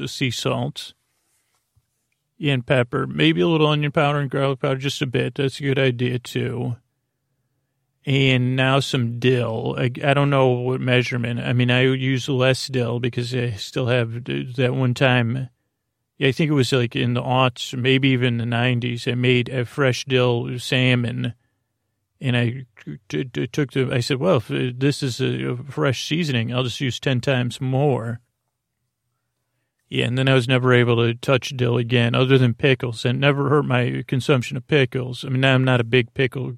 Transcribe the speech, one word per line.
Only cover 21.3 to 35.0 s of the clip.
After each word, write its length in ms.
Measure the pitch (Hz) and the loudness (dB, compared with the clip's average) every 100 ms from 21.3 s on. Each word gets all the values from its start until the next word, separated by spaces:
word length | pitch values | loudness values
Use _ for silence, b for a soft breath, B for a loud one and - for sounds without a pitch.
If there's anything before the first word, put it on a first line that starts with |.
| - _ _ _ _ _ _ _ _ | -8 _ _ _ _ _ _ _ _
And 160 | 135 123 | -2 0
I 300 | 120 127 131 _ - 147 _ | 0 -4 -14 _ -16 -16 _
t-, 160 | 151 135 | -6 -6
t-, 220 | 143 135 | -4 -4
took 240 | - 143 | -2 -4
the, 180 | 139 131 | -2 -2
I 60 | 135 | -2
said, 180 | 117 131 | 0 0
"Well, 200 | 170 151 | 2 2
if, 140 | - | 0
uh, 220 | 139 131 123 | -4 -4 0
this 260 | 139 135 | 0 0
is 200 | 139 113 | -4 -2
a, 300 | 127 123 135 | -2 -2 -4
a 60 | 123 | -6
fresh 500 | 139 139 147 117 - | -8 -2 0 0 -2
seasoning, 460 | 151 160 123 113 | -2 0 -2 -2
I'll 100 | 123 | -2
just 180 | 127 - | -4 -2
use 180 | 135 - | -4 -2
ten 220 | 143 127 | -2 0
times 400 | 143 131 123 - | 0 0 -2 -4
more." 580 | 131 131 147 120 117 120 - _ _ _ _ _ _ _ _ _ _ _ _ _ _ _ _ | -2 0 2 0 -2 -8 -12 _ _ _ _ _ _ _ _ _ _ _ _ _ _ _ _
Yeah, 160 | 135 123 | -4 -2
and 120 | 123 | 0
then 100 | 131 | 2
I 60 | |
was 140 | 131 120 | 2 2
never 260 | 127 127 | 0 4
able 220 | 123 120 117 | 4 4 2
to 160 | 117 | 0
touch 360 | 117 - 131 - | -2 0 0 -2
dill 280 | 131 123 123 | -4 -2 0
again, 380 | 117 120 117 127 | 0 2 2 2
other 220 | 131 135 | 4 4
than 160 | 127 | 4
pickles, 520 | 113 143 131 127 113 127 | 2 2 2 -2 -4 -4
and 140 | 131 | 0
never 300 | 143 139 139 | 2 2 2
hurt 160 | 147 139 | 0 2
my 380 | 127 123 131 127 | 0 0 -4 -4
consumption 500 | 135 - 135 - 139 | -2 2 0 0 -8
of 80 | - | -2
pickles. 580 | 151 127 131 | 0 2 -2